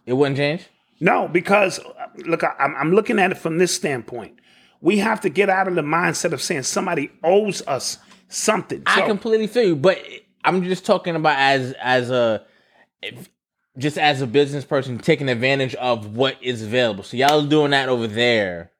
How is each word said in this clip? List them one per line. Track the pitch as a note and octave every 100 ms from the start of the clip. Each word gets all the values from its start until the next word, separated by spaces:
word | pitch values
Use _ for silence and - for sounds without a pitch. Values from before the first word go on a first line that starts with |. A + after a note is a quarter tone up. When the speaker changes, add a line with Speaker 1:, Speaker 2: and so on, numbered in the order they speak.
| -
Speaker 1:
It |
wouldn't | B2+ C#3+ C#3
change? | C#3+ E3+ - _ _ _
Speaker 2:
No, | E3+ C4+ B3+
because, | E3+ F3 G3+ G3 -
uh, | - - - - C3+
look, | E3
I, | D#3+ -
I'm, | C#3 C#3
I'm | D3+
looking | F#3+ G#3+ F3+
at | F#3
it | -
from | E3+ E3
this | F3+
standpoint. | - - C3 A2 A#2+ F#2+ - _ _ _ _
We | D#3 G#3
have | G#3 A3
to | G3
get | D#3 G3
out | F#3 F#3+
of |
the | F3
mindset | D3 D#3+ F3 D#3 F3
of | D3
saying | - D#3+
somebody | B2 - F#3+ E3+ C#3 -
owes | D#3+ G3 G#3+ F3+ -
us | C3+ - - _ - _
something. | - - G#3+ - - C#3
Speaker 1:
I | -
Speaker 2:
So | F3+
Speaker 1:
completely | G3+ A#3 A3 G#3+
feel | A#3+
you, | G#3+ D#3
but | D#3+ F3+ - B2+ - _
I'm | - F#3
just | F3+ F3+ -
talking | F#3 F3+ E3
about | D#3 C#3
as, | C3+ C#3 B2+ C3+
as | B2 B2+ A#2+
a, | B2+ A#2 G#2+ - _ _ _ _ _
if, | G2+ A#2+ - _ _ _ _ C3
just | C#3+ D3
as | D3+ C#3
a | C3+
business | B2+ C#3+ C#3+
person | B2+ C#3+ C3 A#2+
taking | - D#3 C#3
advantage | A#2+ B2+ C#3 C3 -
of | B2 A#2 G#2 A2
what | C3+ -
is | B2+ A#2+
available. | G#2+ B2 A#2+ G2
So | G2 A#2+
y'all | C3+ D3+
doing | D3 D3+ C#3+
that | C#3 C3
over | B2 A2+
there. | G#2+ A#2+ A#2 G2 F2 E2+ _